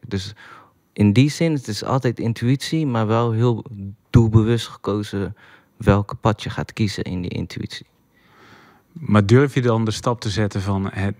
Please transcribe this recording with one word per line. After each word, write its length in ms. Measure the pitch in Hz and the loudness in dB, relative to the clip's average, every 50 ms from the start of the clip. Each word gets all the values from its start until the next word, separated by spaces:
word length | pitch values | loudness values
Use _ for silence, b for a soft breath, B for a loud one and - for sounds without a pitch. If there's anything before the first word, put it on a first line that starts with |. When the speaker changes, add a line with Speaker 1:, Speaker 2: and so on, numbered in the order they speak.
| - | -10
Speaker 1:
Dus 280 | - 98 95 95 101 - B B B B B B B B B _ _ | -6 -6 -6 -6 -8 -14 B B B B B B B B B _ _
in 200 | - - 104 104 | 0 2 4 4
die 180 | 101 123 139 151 | 6 6 4 4
zin, 220 | - - 170 165 | 2 0 0 0
het 160 | 156 139 - - | 0 -2 -4 -6
is 160 | 101 - - | -8 -6 -4
altijd 340 | - 123 139 127 120 110 - | -2 -2 0 0 -2 -2 -2
intuïtie, 680 | - 117 110 - 120 120 139 139 - - 160 160 156 | -4 -4 -4 -2 0 0 0 0 -2 -4 -2 -2 -2
maar 200 | 139 120 113 110 | 0 0 0 0
wel 260 | 107 113 113 120 120 | 0 0 0 0 0
heel 320 | 110 110 120 123 117 104 - 135 117 101 98 98 101 - _ _ | 0 2 2 2 0 -2 -6 -12 -12 -12 -12 -12 -14 -16 _ _
doelbewust 580 | - 131 117 110 107 113 107 113 120 117 - - | 4 4 6 6 4 4 4 4 2 0 -2 -6
gekozen 680 | - - - - 101 104 104 - - 98 98 87 107 B B B B B B B B | -12 -8 -4 -4 -2 -4 -4 -4 -6 -6 -6 -6 -8 B B B B B B B B
welke 380 | - - 104 98 101 107 - - | -2 2 4 4 4 2 -2 -4
pad 280 | - - 113 107 - | -2 0 0 0 0
je 80 | - 131 | -4 -10
gaat 220 | - - - - | -8 -8 -8 -6
kiezen 300 | - - 113 98 - - - | -4 -2 -2 -2 -2 -4 -6
in 160 | - 90 90 | -6 -6 -6
die 100 | 90 - | -6 -6
intuïtie. 560 | - - 87 - - - - - - - - _ _ _ _ _ b b b b b b b b b b b b b b b b | -6 -6 -8 -8 -8 -10 -10 -10 -10 -14 -16 _ _ _ _ _ b b b b b b b b b b b b b b b b
Speaker 2:
Maar 340 | - - 156 - 104 107 104 | -16 -8 -2 2 4 4 6
durf 280 | 98 117 131 147 135 - | 6 6 6 6 4 0
je 80 | 139 | 0
dan 220 | 120 120 113 113 113 | 0 2 2 0 0
de 60 | 110 | -2
stap 300 | 98 - - 127 120 - | -4 -2 -2 -2 -2 -2
te 100 | - 110 | -4 -4
zetten 300 | 90 113 107 101 - 101 | -2 -2 -2 -2 -2 -4
van 300 | 92 104 98 95 98 - | -2 -2 -2 -2 -2 -4
het, 220 | - 92 98 101 95 | -4 -4 -4 -4 -4